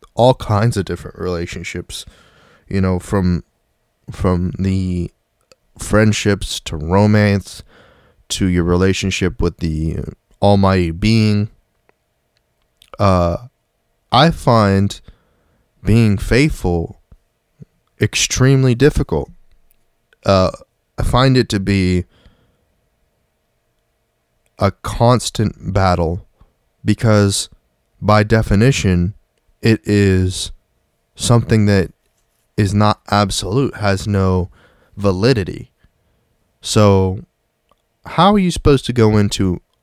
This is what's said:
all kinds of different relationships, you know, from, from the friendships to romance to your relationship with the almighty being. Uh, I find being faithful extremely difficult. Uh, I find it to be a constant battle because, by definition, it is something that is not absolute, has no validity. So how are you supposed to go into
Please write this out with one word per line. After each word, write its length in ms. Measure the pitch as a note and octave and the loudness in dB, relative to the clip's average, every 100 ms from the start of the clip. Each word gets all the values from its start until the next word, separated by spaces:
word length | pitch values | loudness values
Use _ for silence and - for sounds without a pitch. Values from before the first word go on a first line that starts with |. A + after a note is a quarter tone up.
| _ - | _ 0
all 180 | B2 | 0
kinds 440 | B2+ - G2+ A#2 G#2 | 0 -2 0 0 -2
of 80 | F2 | -6
different 340 | F2 E2+ - | -8 -12 -10
relationships, 840 | F2+ F2 F2 F2+ E2+ F2+ - - - - _ _ _ _ _ | -6 -6 -6 -10 -12 -12 -12 -16 -18 -20 _ _ _ _ _
you 140 | G2 | -2
know, 180 | F#2+ F2+ | 0 -2
from, 440 | - G2+ F2+ F2 - _ _ _ _ _ - | -2 -2 0 -2 -6 _ _ _ _ _ -20
from 400 | - F#2+ F2+ F2+ - | -4 -2 -2 -4 -4
the 540 | F#2+ F#2+ F#2 F2+ E2+ - _ _ _ _ _ - | -4 -2 -4 -4 -8 -12 _ _ _ _ _ -18
friendships 840 | - G#2 G#2+ G#2 G#2 G2+ - - | 0 2 2 2 -2 -2 -4 -8
to 160 | - D#2+ | -10 -8
romance 840 | D#2+ F#2+ G#2 G#2 G#2 G2 - - - _ _ _ _ _ _ | -2 2 4 4 2 0 -4 -16 -20 _ _ _ _ _ _
to 180 | - F#2+ | -4 0
your 160 | F2+ | 0
relationship 800 | E2+ F2 F#2+ F#2+ F#2+ - F2+ - | 0 2 0 0 -4 -2 -4 -2
with 160 | F2 - | -4 -4
the 400 | E2+ D#2 D#2+ D2 - - _ _ | -6 -4 -4 -6 -10 -14 _ _
almighty 480 | G2+ G2+ G2 F#2+ F2 | 2 4 4 2 0
being. 600 | E2 G#2+ A2+ G#2+ G#2 G#2 - _ _ _ _ _ _ _ _ _ _ _ _ _ - | -2 0 2 2 0 -4 -10 _ _ _ _ _ _ _ _ _ _ _ _ _ -2
Uh, 500 | G2+ F2+ F2 E2+ B2 _ _ _ _ _ _ | 2 2 0 -4 -10 _ _ _ _ _ _
I 200 | A#2+ D#3+ | 2 2
find 680 | D#3+ - A#2 G2+ G2 G2 - - _ _ _ _ _ _ _ | 2 0 2 4 2 0 -4 -16 _ _ _ _ _ _ _
being 340 | - A2+ A2 G2 | 0 2 2 0
faithful 840 | - A#2 D3+ - F#2 E2+ E2+ - _ - _ _ _ _ - _ _ _ | 0 0 0 -2 -4 -4 -4 -12 _ -20 _ _ _ _ -20 _ _ _
extremely 720 | A2+ - - - C3 C3+ C3 A#2+ | -4 -2 -4 0 2 4 2 2
difficult. 540 | C#3+ - C#3+ D#2 - - _ _ _ _ _ _ _ _ - | 2 2 -2 -4 -6 -14 _ _ _ _ _ _ _ _ 0
Uh, 260 | F#2+ F#2 - - _ _ - | 2 0 -4 -16 _ _ -6
I 60 | |
find 340 | - B2 C3+ B2+ | -2 2 2 2
it 120 | A#2 | 0
to 100 | G#2 | -2
be 460 | F#2+ G2 F2+ F2+ - _ _ _ _ _ _ _ _ _ _ _ _ _ _ _ _ _ _ _ _ _ _ _ _ - | 0 0 2 0 -4 _ _ _ _ _ _ _ _ _ _ _ _ _ _ _ _ _ _ _ _ _ _ _ _ -4
a 120 | G2 | -4
constant 1040 | - - - A#2+ B2 - - G#2+ - D#2 | -4 -10 0 2 2 -2 -4 -4 -4 -6
battle 540 | G2 F#2+ F2 E2 F2+ - _ _ _ _ _ G#2+ | 0 0 0 -2 -4 -12 _ _ _ _ _ -4
because, 640 | G#2 A#2 G#2+ G2+ F#2+ - _ _ _ _ _ | 0 2 2 2 0 -8 _ _ _ _ _
by 240 | G2 G#2+ | 0 2
definition, 920 | G#2+ A2 G#2+ G2+ B2 C3+ G2+ F2+ F2 - _ _ _ _ | 2 0 2 2 2 2 0 0 0 -4 _ _ _ _
it 200 | A#2 A2 - | 0 0 2
is 640 | G#2 G2 F#2+ F#2 - - - _ _ _ _ _ - | 2 4 2 0 -4 -10 -14 _ _ _ _ _ -10
something 500 | - A#2 A2+ A2 G#2 | 0 0 2 0 2
that 260 | G2 E2+ - _ _ _ _ _ - | 2 -2 -8 _ _ _ _ _ -4
is 180 | G#2 | -2
not 280 | G2+ G#2+ - - | 2 0 0 -2
absolute, 680 | G2+ G2+ - F#2+ A2+ C#3 - | -2 0 -4 -4 -4 -4 -4
has 320 | G#2 F#2+ A2 | -4 -4 -2
no 420 | G2 F#2+ F#2 F2+ - _ _ _ - | -2 0 0 -4 -10 _ _ _ -4
validity. 760 | G2+ F#2 A2+ B2 F2 - - _ _ _ _ _ _ _ _ _ | -4 0 0 0 -4 -10 -16 _ _ _ _ _ _ _ _ _
So 640 | - A2 G#2 G2 F#2+ F#2 - _ _ _ _ _ _ _ - | -4 2 4 2 0 -6 -12 _ _ _ _ _ _ _ -10
how 280 | - F#3 | 0 2
are 60 | G#3 | 2
you 120 | F3+ | 0
supposed 340 | - - C#3 - | 0 2 2 0
to 80 | |
go 240 | B2+ A2 G#2+ | 2 2 4
into 440 | G#2 - F#2+ F2 - _ | 0 -2 -2 -4 -8 _